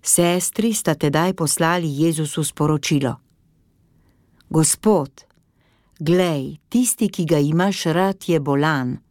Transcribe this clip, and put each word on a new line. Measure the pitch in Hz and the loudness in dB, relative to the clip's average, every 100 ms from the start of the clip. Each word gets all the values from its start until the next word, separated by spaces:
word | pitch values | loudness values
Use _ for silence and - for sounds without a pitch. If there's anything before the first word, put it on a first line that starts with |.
Sestri | - - 175 180 170 - 226 | 0 2 2 0 -2 -2 -2
sta | 214 - | -2 -2
tedaj | 151 151 151 175 | 0 0 2 0
poslali | 190 151 - 165 175 165 | -2 -4 0 0 0 -2
Jezusu | 139 165 156 151 - | 0 0 0 -4 -4
sporočilo: | 147 - 151 156 - 147 131 120 _ _ _ _ _ _ _ _ _ _ _ _ _ | -6 -2 0 0 0 0 0 -6 _ _ _ _ _ _ _ _ _ _ _ _ _
"Gospod, | 160 156 - 214 190 135 - _ _ _ _ _ _ _ _ | 0 0 2 2 2 0 -12 _ _ _ _ _ _ _ _
glej, | 151 180 180 147 135 - _ | 0 2 2 -2 -6 -12 _
tisti, | 240 240 - 202 | 0 0 0 -2
ki | - | -2
ga | 160 156 | 0 2
imaš | 143 165 190 190 | 2 2 0 -2
rad, | 170 165 190 190 - | -2 0 0 -2 -2
je | 160 | -2
bolan." | 143 139 151 147 127 - _ | 0 0 0 0 -4 -8 _